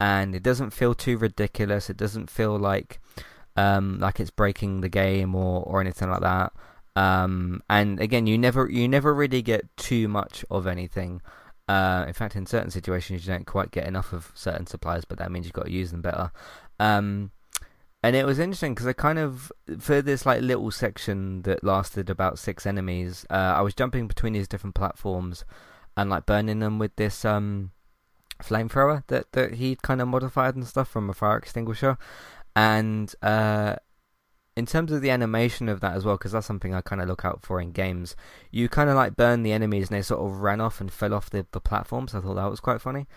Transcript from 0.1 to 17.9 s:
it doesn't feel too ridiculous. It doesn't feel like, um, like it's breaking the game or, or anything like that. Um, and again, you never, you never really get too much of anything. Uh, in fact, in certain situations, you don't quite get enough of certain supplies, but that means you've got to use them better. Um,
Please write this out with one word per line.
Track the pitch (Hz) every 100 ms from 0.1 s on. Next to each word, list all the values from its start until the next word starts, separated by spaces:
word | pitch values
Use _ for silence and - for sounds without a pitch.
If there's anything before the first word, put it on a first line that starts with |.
| 98 98
it | 92
doesn't | 120 127 117
feel | - 120
too | 117 127 117
ridiculous. | 110 - 104 - 101 101 -
It | 101
doesn't | 101 110 -
feel | - 107 104
like, | 101 98 - - - - - - - -
um, | 101 98 98 95
like | 95 -
it's | 98
breaking | - 101 - 98 95
the | 92
game | 98 95 95 95
or, | 92 92 90
or | - 95
anything | 95 - 92
like | 90
that. | 92 92 92 - - - - 98
Um, | 95 92 92 92 90 90 -
and | 104 101 98
again, | 107 120 110
you | 113
never, | 123 127 127
you | 120 123
never | 139 147
really | 143 143 127
get | 117 107 - -
too | - 120 110
much | 104 - - -
of | 95 92
anything. | 90 90 98 90 90 - - - - -
Uh, | 98 92 90 76
in |
fact, | - 110
in | 98 90
certain | 117 90
situations, | 92 90 90 - 90 85
you |
don't | 90 -
quite | 98 -
get | 87 78
enough | 95 90
of | 87 -
certain | - - 80 87
supplies, | 90 82 85
but | - 87
that | 87
means | 90 85
you've |
got | - -
to |
use | 92 87
them | 85
better. | 87 - 87 - - - - -
Um, | 107 104 101 101 98 - _ - - _ _